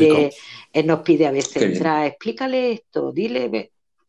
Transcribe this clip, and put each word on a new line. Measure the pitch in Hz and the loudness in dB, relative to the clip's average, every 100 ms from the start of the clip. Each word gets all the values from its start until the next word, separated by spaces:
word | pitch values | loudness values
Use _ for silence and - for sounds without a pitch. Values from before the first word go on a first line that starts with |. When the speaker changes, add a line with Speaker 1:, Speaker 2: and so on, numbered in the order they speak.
| 156 | 6
Speaker 1:
pide, | 151 143 - - - - | 4 2 -2 -20 -20 -6
él | 156 156 | -2 0
nos | 160 | 0
pide | 170 156 147 | 2 2 2
a | |
veces | 135 131 147 | 0 -2 -2
Speaker 2:
Qué | 104 | 0
bien. | 92 | 0
Speaker 1:
entrar, | 160 151 147 | 0 0 -2
"Explícale | - 220 226 262 254 247 | -4 -10 -6 -4 -2 -2
esto, | 220 _ 156 135 | -4 _ -6 -6
dile", | 135 226 247 240 | -4 -4 -2 -4
ve-, | 110 - _ _ _ | -4 -8 _ _ _